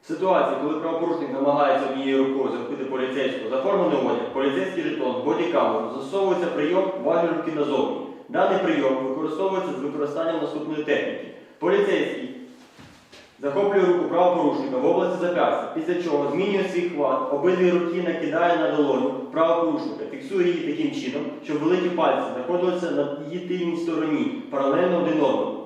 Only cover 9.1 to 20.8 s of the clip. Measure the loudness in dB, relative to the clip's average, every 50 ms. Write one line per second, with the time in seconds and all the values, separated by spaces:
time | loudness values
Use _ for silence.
9.1 | -4 -2 -4 -4 -2 -2 -2 0 0 0 -2 -4 -6 -4 -6 -6 -4 -2 -4 -4
10.1 | -2 -2 -2 -2 -2 -2 -4 -4 -6 -6 -6 -6 -4 -4 0 0 0 0 0 -4
11.1 | -6 -8 -10 -14 -16 -18 -20 -20 -12 -4 0 2 4 4 4 2 2 0 0 -2
12.1 | -4 -6 -8 -10 -12 -14 -16 -18 -20 -20 -20 -20 -20 -20 -20 -20 -20 -20 -20 _
13.1 | -20 -20 -20 -20 _ _ -4 -2 0 2 2 4 4 4 6 6 4 4 2 0
14.1 | 2 4 4 4 4 4 2 2 2 0 -2 -2 -2 0 2 4 4 4 2 0
15.1 | 0 0 -2 0 2 2 2 2 2 0 -2 -4 -4 -6 -2 -2 -2 -2 0 0
16.1 | 0 0 0 0 0 0 0 2 2 0 0 0 0 -2 -2 -2 -2 0 0 2
17.1 | 2 0 0 -2 -2 2 2 2 4 4 4 4 4 4 0 0 -2 -2 -2 -2
18.1 | -2 -2 -2 -2 0 2 4 4 4 2 2 0 2 2 2 4 4 2 2 0
19.1 | -2 -4 -8 -6 0 2 4 4 4 2 2 0 0 -2 -4 -6 -6 -8 -8 -10
20.1 | -10 -12 -10 -4 0 2 2 2 2 0 -2 -4 -2 -2